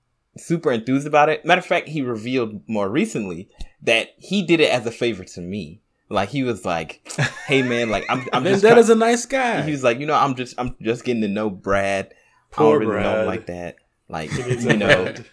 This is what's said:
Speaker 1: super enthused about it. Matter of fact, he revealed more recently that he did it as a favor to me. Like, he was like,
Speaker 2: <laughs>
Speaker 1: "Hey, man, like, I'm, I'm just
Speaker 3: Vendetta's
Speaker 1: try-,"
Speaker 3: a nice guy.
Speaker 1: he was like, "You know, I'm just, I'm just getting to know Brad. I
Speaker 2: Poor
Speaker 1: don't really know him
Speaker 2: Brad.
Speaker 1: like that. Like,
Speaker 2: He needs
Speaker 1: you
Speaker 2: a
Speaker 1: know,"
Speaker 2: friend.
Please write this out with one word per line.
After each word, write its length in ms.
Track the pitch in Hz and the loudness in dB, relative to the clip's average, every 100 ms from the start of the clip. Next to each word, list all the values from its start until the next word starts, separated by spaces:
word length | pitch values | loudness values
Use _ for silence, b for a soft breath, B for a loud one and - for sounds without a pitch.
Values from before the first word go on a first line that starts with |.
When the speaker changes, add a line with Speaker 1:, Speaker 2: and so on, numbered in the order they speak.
| _ _ _ - | _ _ _ -20
Speaker 1:
super 340 | - 165 156 | -4 -2 0
enthused 360 | 117 113 135 147 | -2 0 -2 2
about 200 | 147 151 | 4 4
it. 140 | 151 | 2
Matter 140 | 151 180 | 2 0
of 60 | - | 2
fact, 220 | 175 - | -2 -2
he 160 | 156 | -6
revealed 580 | 127 113 117 131 110 104 - | -4 -4 -2 -2 -2 -6 -6
more 180 | 110 98 | -2 0
recently 640 | 127 220 139 98 85 98 b b b | 0 -2 -4 -6 -8 -14 b b b
that 280 | 120 113 - _ | 2 2 0 _
he 240 | - 202 | -4 -4
did 160 | 165 165 | 2 2
it 100 | 143 | 4
as 160 | 123 113 | 2 -2
a 60 | |
favor 320 | - 120 95 | -2 -4 -4
to 180 | 90 - | -12 -12
me. 400 | 87 101 76 85 _ _ _ | -10 -8 -10 -16 _ _ _
Like, 200 | 101 101 | -4 -2
he 140 | 143 | -2
was 220 | 127 101 95 | -2 -4 -4
like, 360 | 82 80 - - | -4 -6 -14 -12
Speaker 2:
<laughs> 340 | - 135 - - | -4 -4 -4 0
Speaker 1:
"Hey, 160 | 139 | 0
man, 260 | 127 117 117 | 2 -2 -2
like, 160 | 101 - | -2 -2
I'm, 160 | 127 - | -4 -2
I'm 120 | - | -2
just 200 | 160 196 | 0 4
Speaker 3:
Vendetta's 220 | 208 233 226 | 8 8 8
Speaker 1:
try-," 80 | 226 | 6
Speaker 3:
a 20 | |
nice 280 | 226 240 - | 4 0 -2
guy. 360 | 269 247 190 | -2 0 -2
Speaker 1:
he 80 | 151 | -2
was 120 | 143 | 0
like, 160 | 127 120 | 0 0
"You 60 | 147 | 0
know, 80 | |
I'm 220 | 123 139 127 | 2 2 0
just, 180 | 123 - | -6 -6
I'm 160 | 123 - | -8 -6
just 240 | 107 127 | -4 -4
getting 180 | 127 117 | -2 -2
to 40 | 104 | -2
know 220 | 101 107 | -2 -4
Brad. 640 | 95 95 98 98 98 95 | -4 0 0 2 -2 -4
I 20 | _ _ _ _ | _ _ _ _
Speaker 2:
Poor 280 | - 151 147 | 2 4 4
Speaker 1:
don't 80 | 110 | 2
really 120 | 104 | 0
know 60 | 101 | 0
him 60 | 110 | 0
Speaker 2:
Brad. 120 | 110 | -2
Speaker 1:
like 180 | 95 - | -4 -8
that. 280 | 90 87 - _ _ _ | -10 -10 -12 _ _ _
Like, 220 | 85 78 | -10 -6
Speaker 2:
He 140 | 135 | -6
needs 200 | 123 123 | -4 -2
Speaker 1:
you 60 | 117 | 0
Speaker 2:
a 60 | 110 | 0
Speaker 1:
know," 100 | 98 92 | 4 2
Speaker 2:
friend. 220 | 92 - - | 2 -8 -10